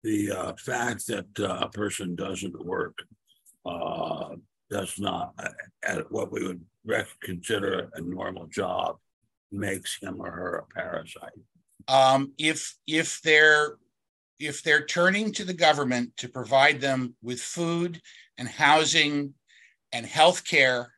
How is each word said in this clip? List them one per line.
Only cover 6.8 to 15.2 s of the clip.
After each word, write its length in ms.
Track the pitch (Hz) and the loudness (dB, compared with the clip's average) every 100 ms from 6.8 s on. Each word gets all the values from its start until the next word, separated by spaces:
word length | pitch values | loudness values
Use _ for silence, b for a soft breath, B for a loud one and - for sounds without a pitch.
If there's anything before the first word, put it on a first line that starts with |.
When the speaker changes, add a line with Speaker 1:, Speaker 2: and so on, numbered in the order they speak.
| 104 | -4
Speaker 1:
rec-, 340 | 113 - - | -4 -4 -12
consider 680 | - 87 - 107 98 95 82 | -10 -10 -4 -2 -2 -4 -6
a 80 | - | -10
normal 460 | 85 92 92 92 85 | -10 -8 -8 -10 -10
job 500 | 107 92 90 82 82 _ _ _ _ _ | -4 -4 -2 -4 -6 _ _ _ _ _
makes 460 | 101 101 95 - - | -6 -6 -6 -8 -10
him 180 | 98 95 | -10 -10
or 100 | 87 | -10
her 240 | 87 90 85 | -8 -6 -6
a 160 | - | -8
parasite. 580 | - 90 85 80 - - - _ _ _ _ - | -10 -6 -8 -10 -16 -18 -20 _ _ _ _ 2
Speaker 2:
Um, 460 | 135 131 135 139 127 | 6 6 4 0 -2
if, 380 | 156 151 - - - | -2 0 -6 -14 -2
if 340 | 156 156 - | -2 -2 -4
they're, 560 | 160 156 156 151 151 147 _ _ _ _ _ _ | 4 8 8 6 2 -4 _ _ _ _ _ _
if 220 | 156 - | -8 -6
they're 240 | 165 151 147 | 2 2 2
turning 460 | 175 180 202 | 2 2 2